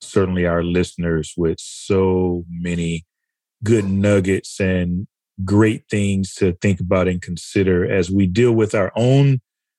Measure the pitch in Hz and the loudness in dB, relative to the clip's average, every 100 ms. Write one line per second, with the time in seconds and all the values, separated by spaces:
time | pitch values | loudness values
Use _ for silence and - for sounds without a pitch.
0 | - - 92 92 87 85 85 87 87 - | -4 -2 0 0 0 0 0 0 -2 -4
1 | 85 82 76 - 82 80 - - - 95 | -2 -2 -4 -4 -2 -2 -10 -18 -2 0
2 | 95 92 90 87 85 85 87 85 85 82 | 2 2 0 -4 -8 -8 -6 -4 -4 -4
3 | - _ _ _ _ _ 104 113 98 98 | -8 _ _ _ _ _ 0 2 2 0
4 | 104 101 92 95 - - 95 92 87 90 | 2 2 2 -2 -4 -4 -2 0 -2 -4
5 | 104 _ _ - 95 101 110 - - 107 | -8 _ _ -10 0 4 4 2 -4 -2
6 | 101 98 95 - 98 87 104 95 90 95 | 0 -2 -4 -2 -2 0 0 0 0 0
7 | 90 90 - 85 - 104 95 90 90 98 | 0 -2 -6 -12 -4 0 2 2 0 0
8 | 85 95 95 92 120 113 104 110 95 107 | 0 2 2 2 2 2 2 0 -2 0
9 | 123 135 139 131 - _ _ | 4 4 4 2 -4 _ _